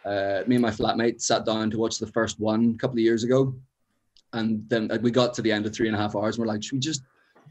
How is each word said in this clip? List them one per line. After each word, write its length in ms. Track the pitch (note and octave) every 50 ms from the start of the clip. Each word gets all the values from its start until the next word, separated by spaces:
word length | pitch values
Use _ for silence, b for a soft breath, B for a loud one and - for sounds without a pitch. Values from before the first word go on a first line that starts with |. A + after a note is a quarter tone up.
| _
uh, 380 | G2+ G2+ G2+ G2 G2 G2 F#2+ F#2
me 100 | A#2 B2
and 60 | B2
my 80 | A#2+ A2+
flatmate 500 | G#2+ - A2+ A2 G2+ G#2+ A#2 A#2 A2+ -
sat 240 | - - A#2 G#2+ G#2+
down 260 | A2+ A2 A2 A2 A2
to 60 | G#2+ G#2+
watch 180 | A2+ A2+ - -
the 100 | A2+ G#2+
first 320 | - A#2 A2+ G#2+ - -
one 340 | G#2+ A2 A2 A2 A#2 A#2 A2+
a 20 | A2+
couple 200 | - C3+ C3 A#2
of 60 | A2+
years 200 | A2+ A#2 A2+ A2+
ago, 320 | A#2+ B2+ C3+ C3+ C3+ C3 - - _ _ _ _ _ _ _ _ _ _ _ _ _ -
and 300 | A#2 A2 A2+ A2+ G#2 G2+ -
then, 220 | A#2+ A#2 A2 G#2
uh, 80 | A2 A#2
we 80 | A2 A#2+
got 220 | A2+ B2+ B2 A#2+ -
to 80 | -
the 100 | A2 A2+
end 140 | G#2+ G#2 G#2
of 80 | G#2+ G#2
three 140 | - A#2 A2+
and 80 | G#2+
a 40 | G2+
half 160 | G#2 G#2 G#2+
hours, 220 | G2+ G#2 G#2+ G#2+ A#2
and 80 | A#2
we're 80 | A2 G#2+
like, 80 | G#2+ G#2+
"Should 100 | - C3+
we 60 | C3+
just 220 | C3 D#3+ D#3 C3 b b b b b b b b b b